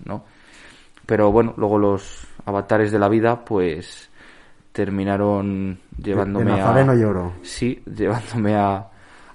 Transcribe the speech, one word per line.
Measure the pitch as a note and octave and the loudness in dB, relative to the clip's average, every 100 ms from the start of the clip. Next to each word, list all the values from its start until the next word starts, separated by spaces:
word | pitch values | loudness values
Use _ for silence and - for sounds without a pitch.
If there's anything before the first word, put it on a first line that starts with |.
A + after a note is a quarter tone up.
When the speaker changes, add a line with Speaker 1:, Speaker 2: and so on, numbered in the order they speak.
Speaker 1:
¿no? | - G#2 - - - - - - - - - | -14 -14 -14 -20 -20 -20 -20 -20 -20 -18 -2
Pero | G#2+ G#2 | 4 6
bueno, | A2 A#2 G#2+ | 6 2 0
luego | G#2+ G#2 | 0 2
los | G2+ G2 - - - - - | 2 0 -4 -18 -18 -12 -6
avatares | G2+ G2 A2 G#2+ | -4 0 2 2
de | G#2+ | 2
la | G2+ | 2
vida, | A2 A2+ A#2+ - | 4 2 0 -2
pues, | G#2 F2+ D#2 F#2 - - - - - - - - | 0 0 -2 -10 -18 -20 -20 -20 -20 -20 -20 -10
terminaron | - G2 G2 G2 G2 G#2 G2+ G2 F#2+ F#2+ F#2 - - | -4 -2 -2 0 0 0 0 -2 -4 -6 -8 -14 -10
llevándome | G#2+ G2 G2 G2+ A#2 | -4 -2 -2 0 0
Speaker 2:
De, | |
de | G2+ | 2
Nazareno | F#2+ B2 C3+ | 2 4 4
Speaker 1:
a | A#2+ | 4
Speaker 2:
lloró. | G#2+ F#2 F2+ F2+ | 2 0 -4 -10
Speaker 1:
Sí, | - - B2 B2+ G2 | -14 -6 -6 -6 -10
llevándome | G#2 G2 A#2 G#2+ A2+ G#2 G#2+ | -4 -2 -2 -4 -4 0 2
a, | G2+ F#2+ G2 - - - - | 0 -2 -8 -20 -20 -20 -20